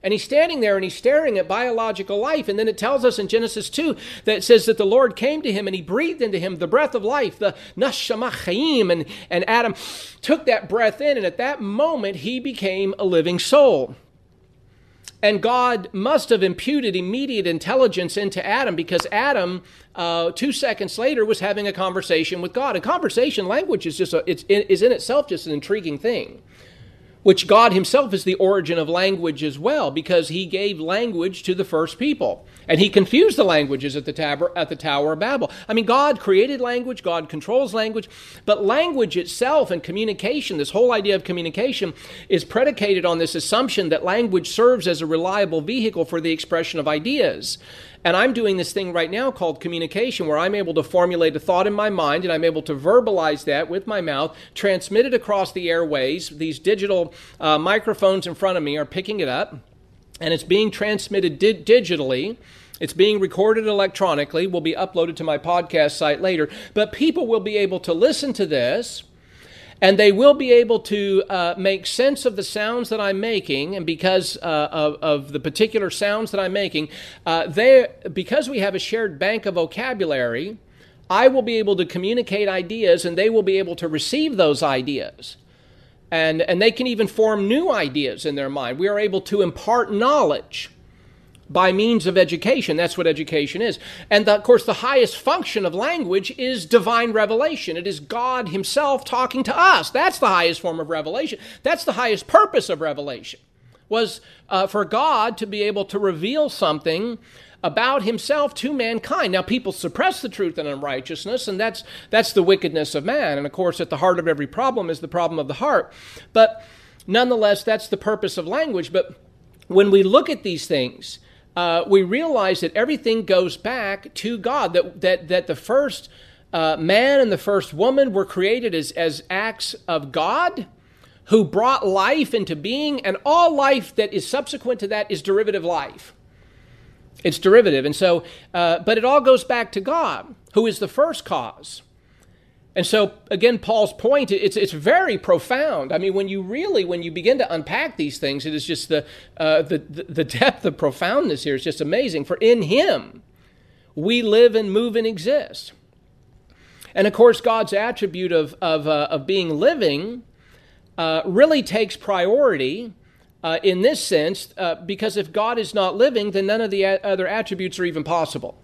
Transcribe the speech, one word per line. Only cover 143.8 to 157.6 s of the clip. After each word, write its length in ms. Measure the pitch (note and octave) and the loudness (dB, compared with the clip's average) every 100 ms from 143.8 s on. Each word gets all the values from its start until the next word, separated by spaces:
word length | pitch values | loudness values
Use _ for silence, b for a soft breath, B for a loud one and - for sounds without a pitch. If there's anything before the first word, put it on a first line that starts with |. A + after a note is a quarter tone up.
| G#3+ | 0
point, 380 | - A#3 C#4+ A#3+ | 0 2 2 2
it's, 260 | G3 G#3 G#3+ | 0 0 0
it's 160 | G3+ | -2
very 440 | D#3 D#3 E4 F#4 G#3 | -2 2 2 2 -2
profound. 760 | - F3+ - B3+ D4+ G3+ C3+ | 2 2 2 -2 0 -2 -2
I 40 | D#3+ | -2
mean, 160 | F#3+ | 0
when 140 | F#3+ G3 | -2 -2
you 140 | G3 | -6
really, 420 | F#3 A#3+ F#4+ D#4+ | -6 -6 -2 0
when 180 | F3+ F3 | 0 -4
you 60 | E3+ | -6
begin 280 | E3 F3 C4 | -2 0 2
to 140 | A#3 | 0
unpack 440 | E3 - G3 D4+ - | -2 -4 -4 -4 -4
these 240 | D3+ C3 | -6 -4
things, 260 | C#3+ C#3 C#3 | -4 -4 -6
it 80 | |
is 120 | D3+ C#3+ | -8 -6
just 240 | E3 - | -8 -2
the, 160 | D#3 - B B - | -2 -2 B B -4
uh, 240 | D#3 D#3 | 2 2
the, 160 | D#3+ E3 | 2 -2
the, 260 | - D3 | -6 -14
the 200 | - D#3+ D3+ | -10 -4 -4
depth 400 | A#2+ B3+ - G3 | 2 2 2 -6
of 120 | D3 | -2
profoundness 680 | D3+ B2+ F3 B3+ D4 D3 D3+ | -4 -2 -2 0 0 -2 -2
here 100 | C#3+ | -4
is 80 | |
just 160 | E3 D#3 | -4 -4
amazing. 460 | D3+ F#3+ C4 D#3+ C#3 | -2 0 0 -2 -4
"For 100 | F3 | 0
in 220 | A3 A#3+ | 4 4
him 600 | D#3+ A3+ F#4 D3 G1+ - _ b b b b b b - | 4 2 2 0 -4 -20 _ b b b b b b -6
we 260 | E3 A#3+ | 0 0
live 340 | A3+ G#3+ A#3+ A3 | 4 6 6 4
and 180 | G#3 | 0
move 240 | G3 A#3+ A3 | 0 0 -2
and 100 | A3+ | -2
exist." 640 | G3+ F3 D4 - - - _ _ _ _ _ _ _ _ B B B B | -4 -2 -2 -2 -14 -20 _ _ _ _ _ _ _ _ B B B B
And 140 | E3+ G3+ | 0 0
of 60 | |
course, 260 | G#3 A#3+ A3+ | 8 6 8
God's 320 | - A3+ | 2 0